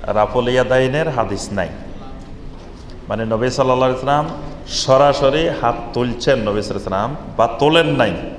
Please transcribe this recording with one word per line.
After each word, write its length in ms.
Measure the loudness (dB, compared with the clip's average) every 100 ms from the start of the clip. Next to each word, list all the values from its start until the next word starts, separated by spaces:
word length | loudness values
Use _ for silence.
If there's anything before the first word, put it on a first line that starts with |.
| 0
রাফল 420 | 2 2 2 2
ইয়াদাইনের 600 | 2 4 4 2 0 0
হাদিস 400 | 0 -2 -4 -4
নাই। 180 | -4 -4 -6 -12 -12 -12 -14 -14 -14 -14 -16 -16 -16 -16 -16 -6
মানে, 180 | -4 0
নবী 240 | 0 0
সাল্লাল্লাহু 420 | 2 2 4 2
আলাইহি 160 | 0 0
সাল্লাম 200 | 0 0 -8 -12 -12 -8
সরাসরি 800 | -6 4 6 6 4 2 2 0
হাত 260 | 0 -2 -2 -4
তুলছেন 460 | -4 -2 -2 2 2
নবী 220 | 2 -2
সাল্লাল্লাহু 80 | -2
আলাইহি 140 | -6
সাল্লাম 320 | -2 -2 -2 -6 -8 0
বা 100 | 2 4
তোলেন 280 | 4 4 4
নাই 260 | 2 2 0 -8